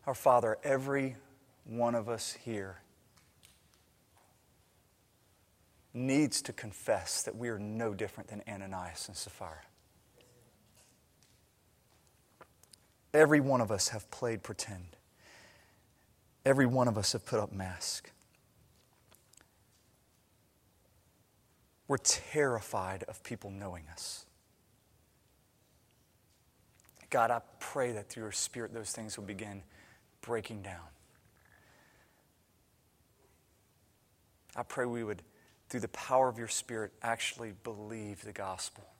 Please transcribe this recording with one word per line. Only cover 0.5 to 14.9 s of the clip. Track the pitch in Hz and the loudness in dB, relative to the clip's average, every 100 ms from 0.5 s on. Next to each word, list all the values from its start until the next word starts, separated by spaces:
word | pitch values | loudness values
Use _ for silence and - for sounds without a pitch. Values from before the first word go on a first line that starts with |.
| 110 | 0
every | 147 135 135 139 135 117 - - _ _ - | 2 0 2 0 0 -4 -18 -20 _ _ -10
one | 113 117 | 0 2
of | 117 110 | 2 0
us | 113 - - - | -4 -4 -8 -6
here | 110 95 95 - _ _ _ _ _ - _ _ _ _ _ _ _ _ _ _ _ _ _ _ _ _ _ _ _ _ _ _ _ _ | -6 -6 -10 -20 _ _ _ _ _ -20 _ _ _ _ _ _ _ _ _ _ _ _ _ _ _ _ _ _ _ _ _ _ _ _
needs | 120 131 135 147 - | -4 2 4 4 2
to | - | -4
confess | 117 110 - - 104 87 - | -8 -10 -10 0 0 0 -4
that | - 113 | -4 -4
we | 123 | -4
are | 107 | -4
no | 104 110 113 | -4 -2 -2
different | 98 104 - 98 | -2 -4 -6 -12
than | 107 - | -12 -10
Ananias | 101 98 95 90 82 - | -10 -8 -8 -8 -10 -10
and | 92 | -10
Sapphira. | - - 92 78 - _ _ _ _ - - - - _ _ - - _ _ _ _ _ _ _ _ _ _ _ _ _ _ _ - _ - - _ _ _ | -12 -10 -12 -12 -18 _ _ _ _ -20 -20 -20 -20 _ _ -20 -20 _ _ _ _ _ _ _ _ _ _ _ _ _ _ _ -20 _ -20 -20 _ _ _
Every | 151 156 151 | 8 10 10
one | 135 127 | 8 4
of | 110 | 4
us | 104 - | 2 0
have | 110 - | -2 -10
played | - 120 113 | -4 -2 -2
pretend. | - 104 - 95 87 | -6 -10 -8 -10 -12